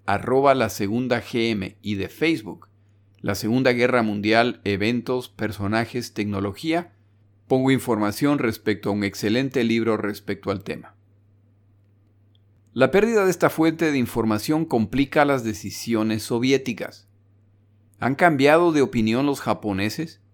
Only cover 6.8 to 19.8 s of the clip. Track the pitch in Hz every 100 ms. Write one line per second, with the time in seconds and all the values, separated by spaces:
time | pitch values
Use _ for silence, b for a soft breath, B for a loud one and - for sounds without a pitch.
6.8 | 170 _ _ _ _ _ - 131 135 127
7.8 | 127 107 104 - 143 143 117 107 110 101
8.8 | 104 104 101 - 104 120 135 135 117 113
9.8 | 113 107 104 104 - 98 101 101 - -
10.8 | - _ _ _ _ _ _ _ _ _
11.8 | _ _ _ _ _ _ _ _ _ 117
12.8 | - 196 226 220 190 180 156 - 160 156
13.8 | 160 139 117 117 110 107 - 156 160 120
14.8 | 101 131 139 156 143 135 113 101 101 -
15.8 | 117 110 110 110 - 120 127 135 131 98
16.8 | - - _ _ _ _ _ _ _ _
17.8 | _ _ 120 139 175 139 139 160 175 151
18.8 | 127 117 110 120 143 135 120 - 104 95